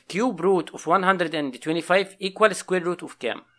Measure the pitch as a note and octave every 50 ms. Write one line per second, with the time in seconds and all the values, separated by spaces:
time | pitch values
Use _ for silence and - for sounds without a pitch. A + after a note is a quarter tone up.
0 | _ _ - F#3 A#3 C4 G#3 E3 E3 F#3+ G3 F3+ D#3+ - - - - D3+ E3+ F#3+
1 | F#3 F#3 F#3+ F3 F3+ D#3 D#3+ D#3 D3 C3+ B2 - - D#3 D#3+ E3+ D#3+ - F3+ G3
2 | G3 G3 - _ F#3+ F#3+ F#3 - G#3+ G#3+ F3+ - - - F#3 F#3 E3 F3 F3 E3
3 | E3 D3 - _ - A2+ G#2+ - - _ _